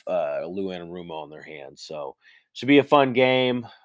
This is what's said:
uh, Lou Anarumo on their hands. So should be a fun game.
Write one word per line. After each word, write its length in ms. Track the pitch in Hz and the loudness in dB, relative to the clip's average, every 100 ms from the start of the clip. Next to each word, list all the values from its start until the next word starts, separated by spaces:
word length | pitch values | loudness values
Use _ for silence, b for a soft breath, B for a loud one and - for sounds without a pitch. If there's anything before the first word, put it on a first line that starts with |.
| - | -6
uh, 400 | 90 73 71 78 | -4 -2 -6 -6
Lou 220 | 92 95 | -6 -6
Anarumo 560 | 90 85 90 85 80 | -8 -10 -12 -12 -12
on 60 | 73 | -12
their 120 | 76 | -16
hands. 400 | 76 76 67 71 | -18 -18 -18 -18
So 320 | - 78 69 - b b b | -14 -12 -12 -14 b b b
should 160 | - 123 | -8 4
be 100 | 143 | 6
a 60 | |
fun 280 | 131 147 135 | 6 4 4
game. 540 | 120 131 131 127 123 117 B | 4 4 4 2 -2 -8 B